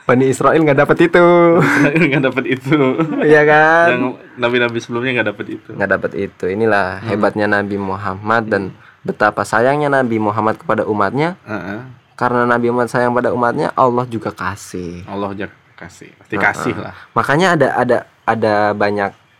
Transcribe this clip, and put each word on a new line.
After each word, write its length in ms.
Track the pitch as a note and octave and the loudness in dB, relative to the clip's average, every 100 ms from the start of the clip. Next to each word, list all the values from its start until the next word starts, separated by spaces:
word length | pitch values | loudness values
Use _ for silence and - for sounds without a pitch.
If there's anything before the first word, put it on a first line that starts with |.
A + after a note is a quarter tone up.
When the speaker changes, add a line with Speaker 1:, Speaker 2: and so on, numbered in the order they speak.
Speaker 1:
Bani 220 | - B2+ C3+ | 0 2 2
Israel 300 | B2 C#3 D3+ | 2 2 4
nggak 220 | D3+ C#3 | 4 2
dapet 180 | C#3+ D3+ | 2 4
itu. 220 | E3+ F3 F3 F3 E3+ E3+ | 4 6 6 6 6 4
Speaker 2:
<laughs> 60 | |
Israel 380 | C#3 D3 C#3+ D#3+ | 4 2 2 2
nggak 200 | D#3 C#3+ | 2 2
dapet 220 | C3 A#2+ A#2+ | 0 -2 -4
itu. 260 | C3 C3+ D3+ C3 D#3+ D#3+ C4+ | -4 0 2 2 0 -2 0
Speaker 1:
Iya 180 | D#3 D3+ | 4 4
kan? 440 | D3+ D3+ D#3 E3 E3+ | 6 4 4 4 4
Speaker 2:
Yang 160 | B2 B2+ B2 - - | 2 -4 -8 -16 -6
nabi-nabi 420 | A#2+ B2 A#2+ A#2 | -2 0 0 -4
sebelumnya 320 | A2+ A#2 B2+ B2 | -6 -6 -2 -2
nggak 140 | G#2+ | -2
dapet 180 | G2+ G#2 | -4 -10
itu. 180 | G#2+ - | -12 -12
Speaker 1:
Nggak 200 | - G2 | -6 -2
dapet 200 | F#2+ - - | -2 -2 -6
itu. 260 | F#2+ - F2+ | -8 -6 -6
Inilah 500 | G2+ A2+ G2+ F#2 F#2+ | -2 0 2 0 -4
Speaker 2:
Hmm. 100 | G2 | -6
Speaker 1:
hebatnya 380 | G2+ G#2 G#2+ G#2 | -2 0 0 0
Nabi 300 | G2+ G2+ G2+ | 0 -2 -4
Muhammad 640 | G2 F#2+ G2+ F#2+ G#2+ A#2 G#2+ | -6 -6 -8 -6 -2 0 0
dan 160 | G2+ F#2+ | -4 -4
Speaker 2:
Hmm. 380 | - - _ - | -12 -20 _ -10
Speaker 1:
betapa 360 | - G#2+ G#2 | -2 -2 0
sayangnya 460 | G2+ A2 B2+ D3 D3 | -2 0 2 0 0
Nabi 260 | C#3 B2 A2+ | 0 0 -2
Muhammad 400 | G#2+ G#2+ G#2+ G#2+ | -2 -2 -2 -2
kepada 240 | - G#2+ | -4 -2
umatnya. 540 | F2+ G#2 G2 B2+ D#3+ F#3 | -2 -2 -2 -2 -4 -6
Speaker 2:
Heeh. 580 | - G#2 F2 G#2+ B2+ B2 _ | -12 -12 -10 -12 -14 -20 _
Speaker 1:
Karena 320 | - A#2+ B2 A#2+ | -4 -2 0 0
Nabi 220 | A#2+ A#2+ | 2 0
Muhammad 180 | A#2+ A#2 | 0 -2
sayang 240 | B2+ A#2+ | 0 0
pada 180 | A#2+ B2 | 0 0
umatnya, 420 | B2 A#2+ C#3 E3 | 0 -2 -2 -4
Allah 320 | - B2+ A#2+ B2 | 0 0 0 -4
juga 240 | A2+ G#2+ | -6 -8
kasih. 720 | - F#2 G#2 - F2+ F2 F2 G2+ | -8 -8 -10 -12 -12 -12 -12 -12
Speaker 2:
Allah 240 | G2+ G2+ | -8 -8
juga 180 | G2+ F#2+ - _ - | -8 -12 -14 _ -20
kasih. 380 | E2+ - - _ | -20 -20 -20 _
Pasti 140 | - | -10
Speaker 1:
Heeh. 120 | G2+ | -2
Speaker 2:
kasih 300 | G2+ F#2+ A#2+ F#2+ | -2 -2 -6 -6
lah. 180 | G2+ F#2 - | -10 -16 -6
Speaker 1:
Makanya 360 | A#2+ B2 D3 F#3 | -2 0 2 2
ada, 160 | E3+ B2+ A#2 | 2 2 0
ada, 220 | B2 A#2 - _ | 0 0 -4 _
ada 300 | - A2+ G#2+ G#2 G#2 | -4 0 0 2 0
banyak, 360 | G#2 G#2 G#2 G2 - _ _ | 0 -2 -2 -4 -6 _ _